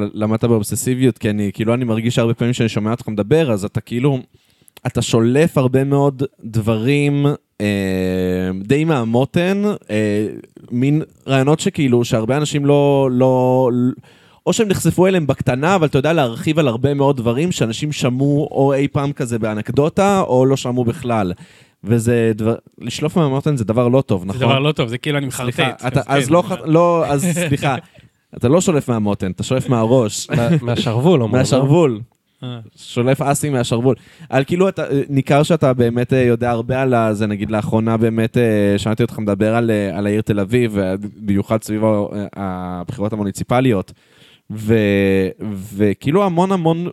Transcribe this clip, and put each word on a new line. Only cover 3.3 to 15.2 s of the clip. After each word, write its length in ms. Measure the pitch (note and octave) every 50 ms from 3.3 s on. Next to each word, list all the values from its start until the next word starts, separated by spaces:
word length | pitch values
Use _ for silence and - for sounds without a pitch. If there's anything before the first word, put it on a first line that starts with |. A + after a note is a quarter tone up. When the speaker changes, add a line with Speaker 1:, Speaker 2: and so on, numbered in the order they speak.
| D3+ D#3+ E3 B2+
Speaker 1:
אז 140 | A2 F#2+ G2
אתה 160 | G2 - -
כאילו, 380 | - - A#2 A#2+ B2+ D3 C#3 B2+ - - _ _ _ _ _ _ _ _ _ - - B2
אתה 140 | - A#2+
שולף 560 | A2+ - - A2+ A2+ A#2+ B2+ D3 E3 E3+ - D3+
הרבה 260 | B2+ B2+ B2+ C3 C3+
מאוד 400 | C#3+ C#3 C#3 C#3+ C#3+ C3+ B2+ C3+ - - _ -
דברים, 840 | A2+ G#2+ A2 G2+ A2+ A2+ A2 A2+ C3+ C#3+ C#3+ C#3+ C#3+ C#3+ C#3+ C#3+ C#3+ D3 - - _ _ -
אה, 40 | G#2 G#2 G2+ G2+ G2 F#2+ F#2+ F#2 F#2 F#2 F#2 F#2 F#2 F#2 F2+ F#2 F#2 F#2 F#2 F#2+ F#2+
די 200 | G#2+ C3+ D3 D#3
מהמותן, 760 | E3 D#3 B2+ A#2 A2+ A2+ B2 C3+ - - F3 F3 F#3 G3 G3+ G#3 G#3 G#3 - - -
אה, 380 | G#2+ G#2+ G#2+ G#2 G#2 G#2 G#2+ E2+ A#1 G#1+ - - _ - - -
מין 300 | A#2+ B2 C3 C#3 D3 D#3 - - _ _ _ -
רעיונות 320 | C3+ C3+ C3+ C#3+ D#3 -
שכאילו, 460 | - G3 - F3 D3 B2+ A#2+ A#2+ A#2+
שהרבה 320 | - C3+ A2+ A2 A2 C3 D3
אנשים 280 | D3+ C#3+ D3 D3 C#3+
לא, 440 | C#3+ C#3+ C#3+ C#3+ C#3+ C#3 C#3 C3+ C3
לא, 580 | B2 B2 B2+ C3 B2+ B2+ B2+ B2+ B2+ C3 C3 A#2+ B2 B2 B2 B2+ - - - - - _ _ _ _ _ _
או 80 | E3 F3+
שהם 140 | - A3+ G3
נחשפו 400 | F3+ C3+ - E3+ - - F#3 F#3+
אליהם 200 | F#3+ F3+